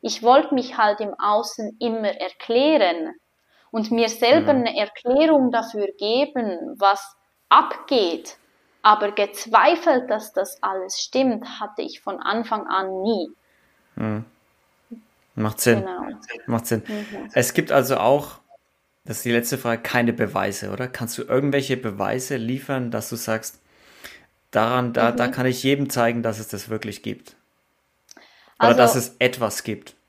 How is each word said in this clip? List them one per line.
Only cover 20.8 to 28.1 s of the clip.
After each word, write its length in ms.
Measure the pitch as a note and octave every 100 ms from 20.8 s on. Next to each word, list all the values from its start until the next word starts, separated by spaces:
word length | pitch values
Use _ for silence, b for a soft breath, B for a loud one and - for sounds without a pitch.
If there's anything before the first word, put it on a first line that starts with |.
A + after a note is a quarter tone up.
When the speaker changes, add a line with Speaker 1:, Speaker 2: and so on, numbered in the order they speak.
| B2
Speaker 2:
Kannst 300 | - A2+ -
du 60 |
irgendwelche 540 | - B2+ C#3+ C#3 C3+ B2+
Beweise 600 | A#2+ G2+ G2 A#2+ B2+ C3+
liefern, 540 | A2+ C3 - C3+ A#2+
dass 180 | A2+ A2
du 60 | A#2
sagst, 440 | - A2 - - B B B B B B B _ _
daran, 420 | - A2 B2+ B2
da, 180 | A#2+ A2+
da 160 | A#2+ B2
Speaker 1:
Mhm. 40 |
Speaker 2:
kann 140 | C3 B2+
ich 160 | B2+
jedem 260 | C3+ C#3 C3+
zeigen, 340 | B2+ A#2 A#2
dass 160 | A2+ G#2+
es 80 | A2
das 220 | G#2 -
wirklich 340 | A2 A2 G2+
gibt? 320 | - - - _ _ _ _ _ _ _ _